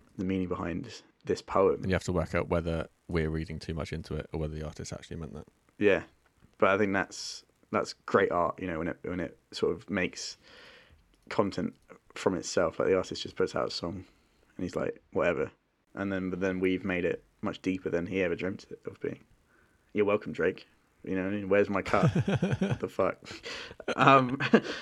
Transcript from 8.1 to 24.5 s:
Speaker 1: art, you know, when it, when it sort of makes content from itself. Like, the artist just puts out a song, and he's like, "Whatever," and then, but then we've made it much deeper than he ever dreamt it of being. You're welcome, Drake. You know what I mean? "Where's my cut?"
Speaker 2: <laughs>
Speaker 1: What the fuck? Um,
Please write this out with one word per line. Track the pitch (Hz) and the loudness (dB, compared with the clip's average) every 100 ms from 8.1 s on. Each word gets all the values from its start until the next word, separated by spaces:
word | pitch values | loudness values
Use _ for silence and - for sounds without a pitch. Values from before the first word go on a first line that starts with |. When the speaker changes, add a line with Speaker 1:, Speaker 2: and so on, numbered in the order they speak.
| 110 95 | 4 4
Speaker 1:
art, | 87 85 - | 2 0 -2
you | 92 | -6
know, | 82 | -4
when | 85 | -4
it, | - | -6
when | - 90 | -6 -4
it | 82 - _ | -6 -10 _
sort | - 78 85 | -2 -2 -2
of | - | -4
makes | 101 90 - - - - - - - - _ _ _ - | -2 -2 -4 -10 -12 -18 -20 -20 -20 -20 _ _ _ -2
content | - 101 92 90 - - - _ | 0 0 0 -4 -6 -20 -20 _
from | - - | -4 0
itself. | 92 - - 82 - | 0 0 2 2 2
Like, | - | 2
the | 92 | 2
artist | 92 90 | 0 -6
just | - - | -6 -2
puts | 92 | -2
out | - - | 0 -4
a | |
song, | - 85 92 - _ _ _ _ - | -4 -6 -6 -12 _ _ _ _ -10
and | |
he's | 87 | -6
like, | - 69 - _ | -4 -4 -6 _
"Whatever," | - 80 82 - - _ _ _ | 0 2 2 -2 -6 _ _ _
and | - 98 | -6 -4
then, | 95 92 | -2 -4
but | 90 | -2
then | 95 92 | -2 0
we've | 92 92 | 0 0
made | 95 90 | 0 0
it | 87 - - _ | 0 -2 -8 _
much | 101 87 | -6 -4
deeper | - 92 - | -4 -2 -2
than | 85 85 | -2 0
he | 95 | 0
ever | 90 82 | 0 0
dreamt | 85 104 - | -4 -6 -10
it | - - | -16 -14
of | - | -8
being. | - - _ _ _ _ _ _ _ | -8 -8 _ _ _ _ _ _ _
You're | 104 | 2
welcome, | 101 104 - | 4 2 0
Drake. | 76 82 87 - _ _ _ | 0 0 0 -6 _ _ _
You | - 95 | -4 -2
know | |
what | 92 | -2
I | 104 | -2
mean? | 98 | 2
"Where's | 101 101 | 4 4
my | 98 | 2
cut?" | 92 104 151 | 2 4 4
Speaker 2:
<laughs> | 151 - 135 190 - | 4 2 0 0 0
Speaker 1:
What | 196 - | 0 -2
the | 92 | -4
fuck? | - 92 - - - - - - - - - | 0 0 -2 -8 -14 -12 -12 -12 -10 -6 4
Um, | - 135 127 135 - | 8 8 6 0 4